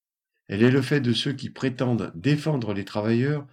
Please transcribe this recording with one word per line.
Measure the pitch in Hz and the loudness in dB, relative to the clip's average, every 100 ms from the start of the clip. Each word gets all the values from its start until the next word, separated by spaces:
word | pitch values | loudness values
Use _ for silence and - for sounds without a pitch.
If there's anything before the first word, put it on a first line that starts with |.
| _ _ _ _ - | _ _ _ _ -6
Elle | 101 | 4
est | 123 | 4
le | 135 | 4
fait | 127 127 | 2 0
de | 120 | 2
ceux | 113 143 | 0 -2
qui | 123 - | -6 -10
prétendent | - 135 127 127 113 87 | -4 -4 0 0 0 -4
défendre | 82 135 147 156 143 107 | -4 0 0 0 -2 -2
les | 101 | -6
travailleurs | 98 107 107 117 135 151 - | -4 -2 2 2 2 -2 -6